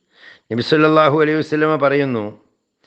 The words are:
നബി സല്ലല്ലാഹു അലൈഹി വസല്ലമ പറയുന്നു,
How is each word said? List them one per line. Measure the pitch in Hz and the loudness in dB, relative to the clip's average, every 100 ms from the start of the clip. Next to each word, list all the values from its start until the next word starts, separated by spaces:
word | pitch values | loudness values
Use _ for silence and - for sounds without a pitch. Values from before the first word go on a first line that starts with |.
| _ _ - - - | _ _ -20 -20 -8
നബി | 113 | -6
സല്ലല്ലാഹു | 117 156 156 156 151 151 | 0 2 4 4 2 2
അലൈഹി | 151 156 | 0 -2
വസല്ലമ | 147 151 156 156 | -4 -2 -2 0
പറയുന്നു, | 139 143 139 120 104 110 _ _ _ _ | 0 0 -2 -4 -8 -12 _ _ _ _